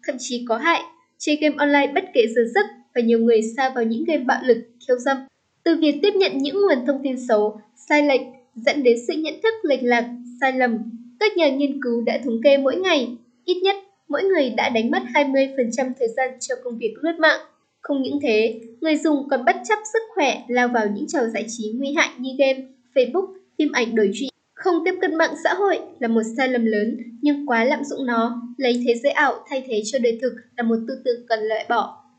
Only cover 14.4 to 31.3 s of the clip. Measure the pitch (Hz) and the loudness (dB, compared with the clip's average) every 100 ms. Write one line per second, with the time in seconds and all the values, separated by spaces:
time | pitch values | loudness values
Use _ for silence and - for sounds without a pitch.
14.4 | 262 214 - 226 233 359 370 311 285 269 | 2 0 0 0 0 -2 0 0 2 2
15.4 | 269 269 233 262 262 247 226 - 254 247 | 0 0 -2 -2 -4 -2 -4 -2 -4 -4
16.4 | - 247 247 226 220 233 302 330 311 262 | -10 -8 -8 -6 -6 -4 -4 2 2 2
17.4 | - _ _ _ - 277 262 285 285 214 | -4 _ _ _ -6 -2 -2 -2 2 2
18.4 | 226 226 - - 320 302 320 285 269 262 | 2 -2 -14 -6 0 0 2 0 0 0
19.4 | 254 381 - 427 427 453 453 381 277 - | 0 -2 0 -4 0 -4 -4 0 0 0
20.4 | - 247 247 240 214 202 302 330 226 220 | -2 0 2 2 0 -2 -2 -2 0 -2
21.4 | 226 - 214 233 277 302 277 - 262 254 | -6 -8 -6 -4 -2 0 -2 -2 -10 2
22.4 | 269 262 262 - _ 277 240 330 381 - | 2 2 -6 -20 _ 0 2 0 -4 -10
23.4 | _ - 302 240 233 226 202 - 269 _ | _ -2 -2 0 0 2 2 0 -8 _
24.4 | _ - 370 330 330 370 359 320 320 - | _ -4 0 0 0 -2 -2 0 0 0
25.4 | - 359 403 339 - - 233 226 220 233 | -2 0 0 0 -6 -6 0 0 -2 -2
26.4 | 262 247 226 208 220 - - - 294 285 | -2 0 0 0 -2 -4 -10 -4 0 0
27.4 | - 233 233 294 285 - 262 233 233 240 | 0 0 2 0 -4 -6 -2 0 0 -4
28.4 | - - 254 247 240 233 277 285 285 - | -10 -4 0 0 0 2 2 2 0 0
29.4 | - 277 254 214 220 269 240 226 254 226 | -6 -8 -4 -4 -2 0 0 0 -4 -6
30.4 | - - 233 226 226 262 254 240 240 | -16 -4 0 0 -2 -6 -4 -4 -2